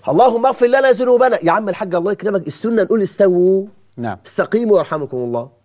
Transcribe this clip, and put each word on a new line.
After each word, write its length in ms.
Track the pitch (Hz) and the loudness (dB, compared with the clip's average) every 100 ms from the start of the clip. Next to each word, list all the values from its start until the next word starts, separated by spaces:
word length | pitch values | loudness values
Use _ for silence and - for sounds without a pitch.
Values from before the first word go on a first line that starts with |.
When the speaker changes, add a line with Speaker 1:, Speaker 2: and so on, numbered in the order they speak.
| - | 0
Speaker 1:
"اللهم 360 | 156 247 226 262 | 4 4 4 -2
اغفر 200 | 262 240 | 2 2
لنا 260 | 269 269 | 4 2
ذنوبنا". 480 | 220 254 240 254 214 | 2 2 4 4 2
يا 80 | 165 | 0
عم 180 | 180 214 | 0 -2
الحاج 260 | 175 196 175 | -6 -4 -4
الله 160 | 180 | -4
يكرمك، 360 | 196 196 196 151 | -4 -4 -4 -6
السنة 360 | - 220 226 | -6 -2 -2
نقول: 180 | 185 226 | 0 0
"استووا". 640 | 190 - 196 180 180 190 202 _ _ - | -2 0 2 4 2 0 -4 _ _ -10
Speaker 2:
نعم. 200 | 117 95 - | -10 -10 -10
Speaker 1:
"استقيموا 500 | - 185 220 233 190 | -6 -2 -2 2 2
يرحمكم 400 | 147 156 139 127 | 2 -6 -6 -6
الله". 320 | 120 120 123 _ | -6 -6 -8 _